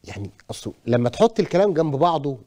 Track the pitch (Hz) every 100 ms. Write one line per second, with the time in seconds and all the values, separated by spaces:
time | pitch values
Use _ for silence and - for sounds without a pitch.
0 | - - 98 _ _ - 113 - 117 117
1 | 120 - 226 226 185 175 202 160 160 135
2 | 170 165 143 127